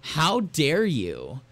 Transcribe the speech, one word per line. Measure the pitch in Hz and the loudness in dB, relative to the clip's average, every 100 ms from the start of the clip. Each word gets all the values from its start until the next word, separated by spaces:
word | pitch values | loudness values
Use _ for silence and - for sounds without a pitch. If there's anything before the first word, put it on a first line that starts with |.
How | - 151 165 233 | -6 0 2 2
dare | 196 - 143 170 | -2 2 2 4
you? | 220 139 87 64 65 127 - | 2 0 -2 -6 -10 -14 -16